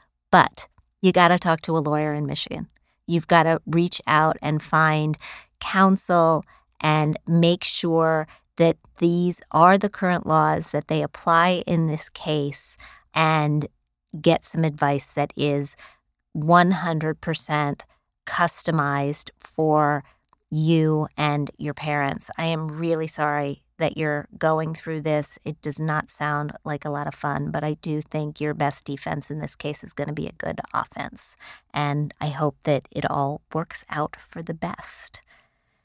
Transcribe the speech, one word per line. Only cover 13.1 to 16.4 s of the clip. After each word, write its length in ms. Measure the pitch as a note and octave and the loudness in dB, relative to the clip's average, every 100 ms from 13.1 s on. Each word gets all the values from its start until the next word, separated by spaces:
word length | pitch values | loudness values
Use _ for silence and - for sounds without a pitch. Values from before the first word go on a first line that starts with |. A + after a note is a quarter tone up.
| D#3+ | 0
and 520 | D#3+ D#3+ D3+ D3 D3 - _ _ _ D#3+ | 2 4 2 0 -2 -10 _ _ _ 0
get 240 | E3+ D#3+ - | 2 2 0
some 180 | E3 | 0
advice 420 | D#3+ D3 C#3+ C#3+ - | -2 0 0 0 -2
that 280 | - D3 - | -4 -4 -2
is 400 | D3 C#3+ C#3 - - _ _ _ _ | 0 0 -2 -10 -20 _ _ _ _
one 380 | D#3 | -4